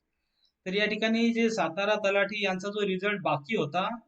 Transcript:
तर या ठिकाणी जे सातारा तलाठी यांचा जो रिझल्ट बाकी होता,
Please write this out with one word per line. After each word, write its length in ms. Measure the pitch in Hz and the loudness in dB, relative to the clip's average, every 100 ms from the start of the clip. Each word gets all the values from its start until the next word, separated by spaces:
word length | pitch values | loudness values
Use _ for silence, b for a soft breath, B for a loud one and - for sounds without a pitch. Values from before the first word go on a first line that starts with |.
| _ _ _ _ _ _ 185 | _ _ _ _ _ _ -4
तर 80 | |
या 120 | 202 208 | 0 0
ठिकाणी 480 | 214 220 226 233 | 0 2 4 2
जे 160 | 226 226 | 4 2
सातारा 460 | 202 165 170 202 208 | 2 -2 0 0 2
तलाठी 500 | 196 202 196 214 196 | 2 2 0 0 -2
यांचा 240 | 185 202 | -2 -4
जो 120 | 208 | -2
रिझल्ट 400 | 196 185 202 202 | -2 0 -2 -2
बाकी 340 | 151 143 - 208 | 0 -2 -2 -2
होता, 420 | 151 175 202 233 | 0 -2 -2 -6